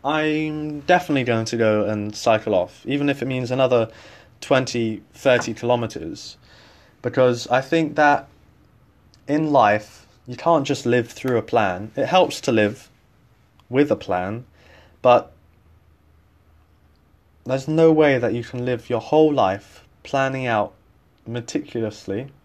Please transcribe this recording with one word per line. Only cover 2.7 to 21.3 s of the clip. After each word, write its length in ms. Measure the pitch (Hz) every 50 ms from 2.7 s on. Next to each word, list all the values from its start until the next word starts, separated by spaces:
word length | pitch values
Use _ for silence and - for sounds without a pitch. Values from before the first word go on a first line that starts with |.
| - - -
even 240 | 110 135 143 143 143
if 120 | 135 139
it 40 | 120
means 260 | 135 131 127 127 113
another 380 | 127 131 131 123 127 117 113 - - - - - - - - _ _ _
twenty, 640 | - - 143 131 131 123 - 123 113 110 110 - - _ _
thirty 400 | - - 139 123 120 - 120 113
kilometers. 840 | - - 120 123 120 117 110 - - - 80 - - - - - _ _ _ - - - - - _ _ _ _ _
Because 460 | - 123 120 139 127 127 120 117 -
I 140 | - 120 131
think 340 | 135 - 170 165 160 151 151
that 320 | 156 151 147 147 - - - _ _ _ _ _ _ _ _ _ _ _ _ _ _ _ _ _ _ _
in 240 | - 143 151 160 151
life, 560 | 147 135 113 104 104 107 - - - - - _ _ _ _
you 120 | - 123
can't 280 | - - 165 170 151 139
just 200 | 143 139 - -
live 260 | 120 120 123 117 120
through 260 | - - - 131 123
a 40 | 113
plan. 500 | 104 - - 120 107 95 90 90 104 113 -
It 100 | 135 127
helps 340 | - 165 185 180 - - -
to 100 | - -
live 380 | 120 110 107 101 117 - - _ _ _ _ _ _ _ _ _ _ _ _ _ _ _ _ _
with 220 | 123 135 147 147
a 40 | -
plan, 500 | - - - 92 90 90 95 107 117 131 _ _ _ _ - - - _ _ _ _
but 320 | - 127 - - - - _ _ _ _ _ _ _ _ _ _ _ _ _ _ _ _ _ _ _ _ _ _ _ _ _ _ _ _ _ _ _ _ _ _ _ _ _ _ _ _ _ _ _
there's 240 | 123 131 135 135
no 240 | 156 156 160 165 165
way 260 | 156 156 156 143 135
that 160 | 123 120 110 120
you 100 | 120 120
can 220 | - - 123 123
live 240 | 127 123 113 - -
your 120 | 120 110
whole 320 | - - 147 156 156 156 147
life 500 | 131 107 92 95 98 - - - - _ _ _ _ _
planning 440 | - - 139 135 135 135 131 127
out 260 | 123 113 107 101 - _ _ _ _ _ _ _ _ _ _ _
meticulously 1000 | 113